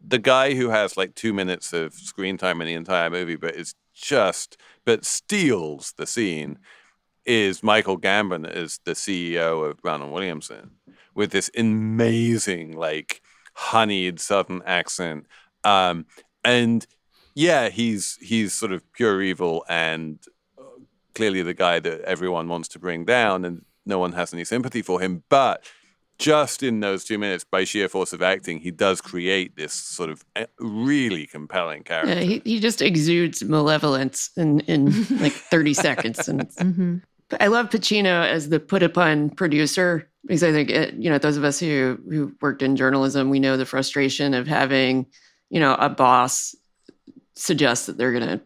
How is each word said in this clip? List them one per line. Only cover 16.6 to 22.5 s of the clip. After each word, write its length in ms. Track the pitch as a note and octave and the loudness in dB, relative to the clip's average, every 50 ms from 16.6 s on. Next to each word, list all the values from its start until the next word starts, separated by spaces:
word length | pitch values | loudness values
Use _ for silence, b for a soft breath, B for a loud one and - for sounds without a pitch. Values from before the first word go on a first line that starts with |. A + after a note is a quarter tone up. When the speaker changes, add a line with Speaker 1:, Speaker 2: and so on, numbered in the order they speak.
| A#2+ A#2 A#2 A2+ - - _ _ _ _ b b b b - | 4 4 2 0 -2 -6 _ _ _ _ b b b b -4
Speaker 1:
yeah, 360 | C#3 D#3 F3 D#3+ C#3 A#2 G#2 | 0 2 4 4 4 2 0
he's, 480 | F2+ A2 A#2 A#2 A2 G2 F2 - - - | -2 -2 -2 -2 -2 -4 -6 -8 -10 -12
he's 320 | - F#2+ A#2 A2+ G#2+ F#2+ - | -6 -2 -2 0 0 -2 -4
sort 180 | - A#2 G2+ | -4 -4 -4
of 200 | F#2 E2+ - _ _ | -6 -8 -10 _ _
pure 280 | - A#2+ A2 G2 F#2+ | 0 2 2 2 2
evil 440 | F#2+ F#2+ F2+ D#2 F2+ E2+ E2 E2 - - | 0 -2 -2 0 -2 -2 -2 -2 -4 -2
and 500 | E2+ E2 E2 D#2+ D#2+ D#2+ D#2+ D#2 D2+ - _ - _ _ _ _ _ - - - - - - _ _ _ _ _ - | -2 0 0 -2 -2 -4 -6 -10 -12 -14 _ -20 _ _ _ _ _ -20 -20 -20 -20 -20 -20 _ _ _ _ _ -4
clearly 280 | - A2 G#2 F#2+ F#2+ | -2 0 0 2 0
the 120 | F2 E2+ F2+ | -2 -2 0
guy 260 | - F#2 F2 E2+ E2+ | 2 2 4 4 2
that 220 | E2 E2+ D#2+ D#2+ | 0 -2 -4 -4
everyone 460 | F2+ F#2 F#2+ E2 F#2 F#2 F2 E2 E2 | -4 -4 -4 -2 -2 -2 -2 -4 -4
wants 180 | E2+ | -4